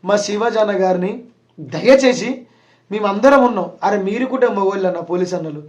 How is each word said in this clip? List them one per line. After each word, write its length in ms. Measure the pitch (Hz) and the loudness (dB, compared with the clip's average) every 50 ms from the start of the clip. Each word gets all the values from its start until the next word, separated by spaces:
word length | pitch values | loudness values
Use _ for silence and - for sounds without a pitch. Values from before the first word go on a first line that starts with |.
| - | 0
మా 120 | 180 202 208 | 0 0 0
శివాజీ 420 | 202 - 208 208 220 240 214 220 | 0 -2 -4 -2 -2 -2 0 0
అన్న 120 | 214 208 | 0 0
గారిని 520 | 202 185 190 185 185 180 180 196 226 254 - - _ _ _ _ _ - | 0 0 0 0 0 0 -2 -4 -6 -8 -14 -20 _ _ _ _ _ -18
దయచేసి 880 | 156 127 123 156 180 226 269 269 262 254 247 - 190 240 269 - - _ _ _ _ _ _ _ _ _ | -16 -10 -10 -2 4 6 6 6 6 2 2 2 -2 -6 -6 -8 -12 _ _ _ _ _ _ _ _ _
మేమందరం 540 | 196 214 214 202 196 208 202 269 285 269 254 | -6 -4 -2 -2 -2 4 4 6 6 6 4
ఉన్నాం. 260 | 240 220 196 180 175 - - - | 2 0 -2 -6 -6 -8 -4 -2
అరే 140 | 180 208 208 | -2 -2 0
మీరు 280 | 190 190 214 240 262 | -2 -4 -2 -4 -4
కూడా 240 | 254 247 233 240 226 | -4 0 0 0 0
మగవాళ్ళు 380 | 202 196 196 190 196 190 190 180 | 0 0 -2 -2 -2 0 -2 -2
అన్న 120 | 165 170 | -2 -4
పోలీస్ 340 | 165 160 175 180 185 175 180 | -6 -4 -2 -2 -2 -2 -4
అన్నలు, 300 | 180 160 156 151 151 147 | -6 -6 -8 -10 -12 -14